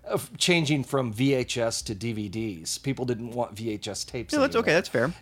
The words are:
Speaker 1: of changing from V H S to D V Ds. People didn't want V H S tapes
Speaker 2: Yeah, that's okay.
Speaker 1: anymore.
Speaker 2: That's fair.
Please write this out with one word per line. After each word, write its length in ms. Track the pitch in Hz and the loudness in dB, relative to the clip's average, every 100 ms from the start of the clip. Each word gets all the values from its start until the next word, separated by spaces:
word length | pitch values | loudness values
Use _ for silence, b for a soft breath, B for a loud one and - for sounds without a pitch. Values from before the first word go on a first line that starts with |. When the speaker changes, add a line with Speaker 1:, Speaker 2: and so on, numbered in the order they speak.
Speaker 1:
of 300 | - - - 190 | -4 -4 -4 -2
changing 460 | - 170 147 147 | 4 4 4 2
from 280 | 123 139 123 | 2 0 0
V 220 | 104 135 | 2 2
H 240 | 135 123 123 | 4 0 0
S 240 | 113 110 | 0 -2
to 120 | - | -6
D 180 | 101 117 | -6 -4
V 160 | 107 104 | -4 -6
Ds. 500 | 107 113 85 82 - | -4 -6 -6 -8 -4
People 260 | 139 131 | -4 -2
didn't 280 | 127 117 120 | -2 -2 -4
want 200 | 120 120 104 | -4 -4 -4
V 140 | 113 | -6
H 180 | 104 - | -4 -6
S 160 | 98 | -8
tapes 280 | - 127 113 | -6 -8 -2
Speaker 2:
Yeah, 60 | 302 | 2
that's 140 | 269 240 | 4 4
okay. 140 | 196 | 4
Speaker 1:
anymore. 60 | 156 | 4
Speaker 2:
That's 100 | - | 4
fair. 240 | - 127 180 | 2 2 -2